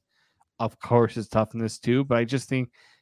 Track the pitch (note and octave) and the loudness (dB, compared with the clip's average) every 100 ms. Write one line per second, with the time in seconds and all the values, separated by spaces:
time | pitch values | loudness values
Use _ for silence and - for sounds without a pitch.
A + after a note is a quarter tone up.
0 | _ _ _ _ _ - A2+ - - A#2+ | _ _ _ _ _ -6 -6 -6 2 4
1 | A2+ A#2 G2+ A2 A2 A2+ A2 - A#2 B2+ | 4 0 -2 -2 -2 -4 -6 -4 0 0
2 | C#3 A#2+ A#2 C3+ - C3 B2 _ _ _ | 2 0 0 -4 -2 -4 -4 _ _ _